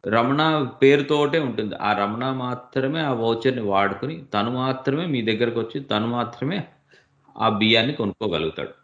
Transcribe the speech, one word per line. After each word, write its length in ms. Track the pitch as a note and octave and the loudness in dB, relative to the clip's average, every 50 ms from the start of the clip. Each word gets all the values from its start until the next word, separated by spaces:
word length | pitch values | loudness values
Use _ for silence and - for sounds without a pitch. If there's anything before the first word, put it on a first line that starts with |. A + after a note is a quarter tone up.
| - | -2
రమణ 640 | G2 G#2+ A#2 A#2+ C3 C#3 D3 D#3 D#3+ D#3 D3+ C#3 A#2+ - - | 2 2 2 2 2 2 2 2 2 2 0 -2 -4 0 4
పేరుతోటే 560 | C3+ C3+ C#3+ C#3+ C#3 C#3 D3+ D3 D3 C#3+ D3+ E3 | 6 6 6 6 4 0 0 0 2 0 0 0
ఉంటుంది, 360 | D3+ B2+ A2 G#2 G#2+ G#2 - | -2 -2 -4 -4 -6 -6 -6
ఆ 180 | - - G#2 | -4 -2 0
రమణ 380 | G#2 G2 G2+ G2+ G#2+ A#2 B2+ C3 | 0 0 0 -2 -2 -4 -4 -4
మాత్రమే 680 | C3 C3 B2+ B2 B2 B2 - - - C3+ B2+ C3+ D3+ E3 | -4 -4 -4 -6 -6 -8 -10 -6 -4 -2 -2 0 -2 -2
ఆ 120 | D#3 C#3+ | -2 -2
వోచర్ని 500 | B2+ A2+ A2+ A#2 A2+ A2+ - C3 B2 B2+ | -2 0 2 0 0 2 2 0 0 2
వాడుకుని 640 | A2 G2+ G2 G2 G2+ G2+ G2+ - - C#3+ D#3+ E3 C#3 | -2 0 2 2 2 2 0 -4 -6 -8 -8 -10 -10
తను 260 | - - G#2 G#2 A#2 | -4 -2 -2 0 0
మాత్రమే 560 | B2+ B2+ B2+ C3 C3 C3 - C#3 C3+ D#3 F3+ | -2 -2 -2 -2 -2 -2 -2 -2 -2 -2 -2
మీ 160 | F3 C#3+ B2 | -2 -2 0
దగ్గరకు 380 | A2 A2+ A2 G#2+ A#2+ A#2 A2+ A#2 | 0 0 0 0 0 0 0 -2
వచ్చి 200 | A2 A2+ - C#3+ | -4 -4 -6 -10
తను 260 | C3+ - A2 G#2+ A2 | -6 -2 -2 -2 0
మాత్రమే 580 | A#2 A#2+ A#2+ A#2+ A#2+ - - B2+ C#3+ F#3+ G3+ - - _ _ _ _ _ _ _ _ _ _ _ _ _ - | 0 -2 -2 -4 -6 -6 -6 -4 -4 -4 -4 -8 -10 _ _ _ _ _ _ _ _ _ _ _ _ _ 0
ఆ 100 | A2 A2 | 0 2
బియ్యాన్ని 440 | A2 G2+ A2 A2 A2 A2+ A2+ C3 | 2 4 4 6 6 4 4 2
కొనుక్కోగలుగుతాడు. 800 | D3+ - A2+ G2 F#2 _ A2 G#2 E2+ D#2 D#2+ D#2+ - - C#2 - - _ | -2 -2 -4 -4 -4 _ -4 -2 -2 0 -2 -4 -4 -6 -10 -10 -12 _